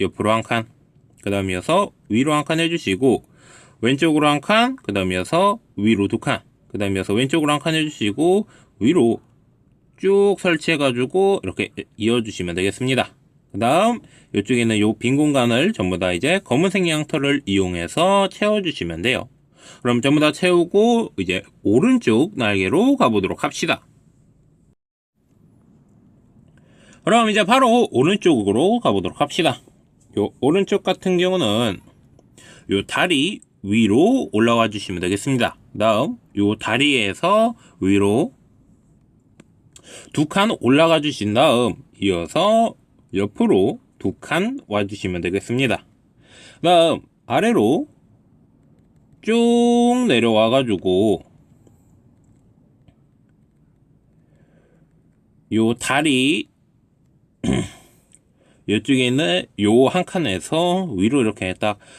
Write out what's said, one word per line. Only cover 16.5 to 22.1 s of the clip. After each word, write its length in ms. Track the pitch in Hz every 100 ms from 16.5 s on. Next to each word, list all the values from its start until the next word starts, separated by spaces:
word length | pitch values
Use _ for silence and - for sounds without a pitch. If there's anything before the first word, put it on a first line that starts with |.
| 123 185 196 175
양털을 540 | 156 151 156 139 143 -
이용해서 800 | 98 92 87 85 - 180 196 196
채워주시면 760 | - 208 214 180 139 85 82
돼요. 260 | 101 117 - _ _ _ - -
그럼 180 | 123 120
전부 200 | 127 151
다 120 | 151
채우고 800 | 151 180 175 170 196 226 233 220 -
이제 240 | 90 92 - _
오른쪽 720 | 98 113 214 262 -